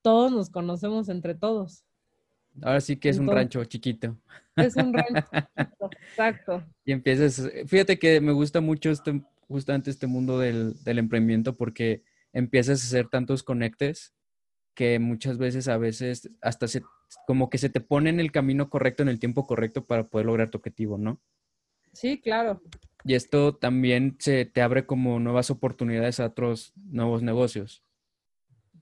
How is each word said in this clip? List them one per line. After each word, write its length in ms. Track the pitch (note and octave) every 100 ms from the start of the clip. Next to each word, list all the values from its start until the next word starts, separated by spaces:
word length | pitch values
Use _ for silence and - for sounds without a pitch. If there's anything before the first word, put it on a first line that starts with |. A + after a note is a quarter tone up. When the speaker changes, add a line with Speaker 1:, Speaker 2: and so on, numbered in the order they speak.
Speaker 1:
todos 300 | A3+ A3+ B3+
nos 180 | B3 F#3
conocemos 600 | F#3 F3 F3 G#3 A3 G3+
entre 260 | F3+ E3+ E3
todos. 480 | G#3 A3 F3+ - _ _ _ _ _ _ _ -
Speaker 2:
Ahora 160 | B2+ C#3
sí 140 | C3+ C#3
que 120 | D3
es 80 | -
un 60 | C#3
Speaker 1:
Entonces 180 | C3
Speaker 2:
rancho 220 | B2 B2+ A2+
chiquito. 520 | A2+ B2 A2+ A#2 A2+ _ - _ -
Speaker 1:
es 200 | B3 -
un 160 | B3+
rancho 340 | A#3 A#3+ G3 C#3+ D#3 D3
Speaker 2:
<laughs> 140 | -
Speaker 1:
chiquito, 300 | - _ G3 - -
exacto. 540 | - A3+ A3 - F3+ D#3+ _ -
Speaker 2:
Y 60 |
empiezas, 580 | C3+ C3+ C3 D3 C3 C3 C3+ C#3+
fíjate 320 | F#3+ G3 F#3
que 220 | E3 D#3
me 100 | D3
gusta 300 | C#3+ D3 E3+
mucho 280 | D#3 D3+ E3
este, 320 | D3+ - C#3+ - _ _
justamente 440 | C3+ C3+ C#3 C#3
este 160 | C3+ C3
mundo 320 | B2+ C3 B2+
del, 420 | B2+ A#2 A2+ -
del 140 | - A#2
emprendimiento 560 | A2+ A2+ A2+ A2+ A2+ A#2
porque 440 | A2+ A2+ A2+ A2 _ _ _
empiezas 480 | B2+ B2 C3 B2 C#3
a 60 | B2
hacer 220 | B2+ A#2+
tantos 340 | B2+ B2 C3+
conectes 680 | - B2 A#2 - C#3+ D#3 - _ _ _ _ _ _
que 260 | - B2 A#2+
muchas 380 | A#2 A2+ C3+ B2
veces, 300 | B2+ C3 B2+
a 100 | A2+
veces, 520 | A2+ A2 B2+ A#2+ - -
hasta 260 | A#2 A#2 A#2
se, 140 | B2 - _ _ - -
como 220 | C3 B2+
que 80 | C3+
se 120 | C3+
te 100 | B2+
pone 280 | - D3 D#3
en 100 | E3+
el 120 | D#3+
camino 380 | D3+ C3+ C#3 C#3+
correcto, 340 | C#3+ C3 B2
en 60 | C#3
el 100 | A#2
tiempo 260 | A#2+ A#2+ C3+
correcto 380 | A2+ A2 C3+ -
para 220 | A#2 A2
poder 180 | A2 A2+
lograr 240 | A2+ A2+
tu 80 | -
objetivo, 400 | A2 - G#2+ G2+
¿no? 240 | G#2+ C3+ _ _ _ _ _ _ _
Speaker 1:
Sí, 260 | - B3 C#4+
claro. 400 | A3+ A3 A#3 F#3+ - - - _ C3+
Speaker 2:
Y 80 | B2+
esto 400 | - D3 C#3+ C#3+
también 640 | B2 B2+ B2+ B2 C3+ C3+
se 260 | - C3+ A#2+
te 160 | -
abre 240 | A#2+ B2+ C3
como 340 | C3 B2+ A#2+
nuevas 300 | A#2+ B2 B2
oportunidades 680 | C3 C3 - A#2 A2+ A#2 A#2+
a 60 | A#2
otros 480 | - A#2+ A2+ - -
nuevos 460 | G3 C3 A#2 A#2
negocios. 640 | A#2 A#2 B2 G#2+ G2+ - _ _ _ _ _ _ _ _ _ _